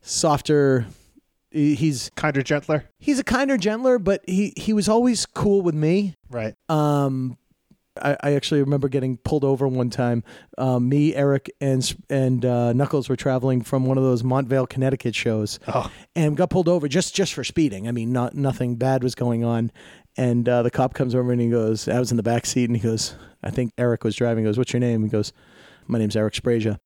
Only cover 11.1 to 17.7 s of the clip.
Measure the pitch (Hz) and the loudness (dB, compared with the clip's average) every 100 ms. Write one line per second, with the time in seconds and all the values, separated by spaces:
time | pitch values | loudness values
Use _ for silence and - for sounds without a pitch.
11.1 | 139 143 139 - - 139 131 123 - - | 2 0 0 -2 -4 0 0 -2 -6 -4
12.1 | 139 131 127 127 120 120 120 143 147 123 | 0 2 2 0 2 2 2 0 -2 -2
13.1 | 127 139 131 131 127 113 135 131 135 131 | -2 0 0 0 -2 0 -2 0 2 2
14.1 | 123 127 131 123 135 127 131 131 131 123 | 2 2 0 0 0 0 -2 -2 0 -4
15.1 | - 120 110 107 - - - - - - | -2 -2 -2 -2 -6 -6 -4 -6 -12 -8
16.1 | 170 151 147 180 185 170 175 143 160 - | -2 0 0 0 2 2 2 0 -2 -2
17.1 | - 185 - 123 - 151 | -2 -4 -4 -4 0 0